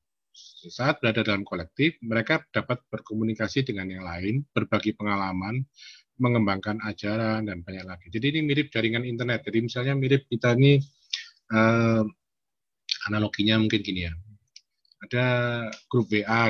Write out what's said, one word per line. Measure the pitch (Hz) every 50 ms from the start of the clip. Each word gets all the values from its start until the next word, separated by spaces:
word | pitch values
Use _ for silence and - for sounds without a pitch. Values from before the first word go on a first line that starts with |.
| _ _ _ _ _ _ _ - - - - - -
Saat | 87 - - 123 147 160 -
berada | - 113 107 117
dalam | 107 107 101 98 98
kolektif, | - 98 87 82 - - - 143 170 - -
mereka | 117 113 113 113 110 - 160 160 - _
dapat | - 107 - - 131 - _ -
berkomunikasi | 107 - - - 107 110 113 113 107 - 110 104 - 139
dengan | 131 127 104 98 92
yang | 95 92 92
lain, | 92 87 85 87 92 101 120 139 147 _
berbagi | - 110 104 - 110 104 - 107 107 -
pengalaman, | 104 104 101 98 98 95 92 92 95 104 120 131 135 _ _ - - - - - _ _ _ -
mengembangkan | 127 120 120 117 107 101 95 95 - 107 107 110
ajaran, | 110 107 104 - - 104 107 113 113 110 110 110 107
dan | 104 92 87
banyak | 85 95 95 95 92
lagi. | 92 92 90 _ -
Jadi | - 113 127 143 151
ini | 160
mirip | 151 147 139 147 143 - -
jaringan | 113 113 113 113 117 123
internet. | 123 117 117 123 123 120 110 -
Jadi | 104 104 113
misalnya | 120 117 - 123 123 135 139
mirip | 139 131 131 139 135 -
kita | - 123 113 - 120 117 127
ini, | 139 139 143 139 139 - _ _ _ - - - - - _ _ _ - 113
eh, | 110 113 110 117 117 117 113 113 110 107 104 - _ _ _ _ _ _ _ _ _ _ _ _ _ - - - - -
analoginya | 98 107 107 107 101 - - 101 107 110 110
mungkin | 110 107 113 104
gini | 101 101 92 90 87 85
ya. | 82 85 - - 104 _ _ _ _ - _ _ _ _ _ _ _
Ada | _ - - 123 123 127 127 123 123 120 120 120 117 117 110 110 - _ -
grup | - 123 110 -
W | 107 107 104
A | 107 113 117 117